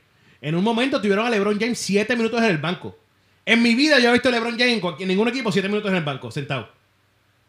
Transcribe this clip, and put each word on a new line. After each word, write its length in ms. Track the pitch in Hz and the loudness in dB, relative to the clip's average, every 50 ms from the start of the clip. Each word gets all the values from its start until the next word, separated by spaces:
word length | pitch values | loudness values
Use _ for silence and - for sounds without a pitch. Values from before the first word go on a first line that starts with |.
| _ _ _ _ _ _ _ _ | _ _ _ _ _ _ _ _
En 160 | - 151 160 | -6 -4 -2
un 80 | 175 196 | 0 0
momento 380 | 233 233 226 254 277 254 220 | 0 0 0 0 0 0 0
tuvieron 240 | 190 208 196 202 233 | 0 0 0 0 0
a 40 | 247 | 0
LeBron 300 | 226 196 202 208 214 202 | 0 0 0 0 0 0
James 180 | 220 247 226 - | -2 -4 -4 -4
siete 360 | - - 196 202 214 220 247 | -2 -2 0 0 0 0 0
minutos 240 | 233 226 226 240 226 | 0 0 0 2 2
en 40 | 226 220 | 2 2
el 100 | 165 147 | 2 0
banco. 380 | 147 165 180 - - 101 - - _ _ _ _ _ _ _ _ _ | -2 -4 -6 -6 -10 -14 -16 -18 _ _ _ _ _ _ _ _ _
En 160 | - 226 233 | 2 2 4
mi 140 | 233 240 226 | 4 4 4
vida 240 | 247 294 311 294 254 | 4 4 4 4 4
yo 100 | 240 233 | 4 4
he 40 | 247 | 4
visto 160 | 240 - 254 | 4 2 2
a 20 | |
LeBron 200 | 240 233 233 233 233 | 0 0 -2 -4 -2
James 160 | 226 247 247 233 | 0 0 0 0
en 40 | 208 | 0
cualquier, 240 | 180 175 160 147 185 | -2 -4 -6 -4 -2
en 60 | 185 | 0
ningún 180 | 185 196 226 | 0 2 2
equipo 240 | 240 233 269 233 214 | 0 -2 -2 -2 -2
siete 160 | - 196 185 | 0 0 0
minutos 240 | 202 208 208 208 196 | 0 -2 -2 -2 -2
en 60 | 190 | -2
el 60 | 175 156 | -2 -2
banco, 260 | 147 135 113 123 117 | -4 -6 -8 -10 -10
sentado. 380 | - 151 135 139 139 123 101 - _ _ _ _ _ _ _ _ _ _ _ _ _ _ _ | -8 -8 -6 -6 -6 -8 -8 -12 _ _ _ _ _ _ _ _ _ _ _ _ _ _ _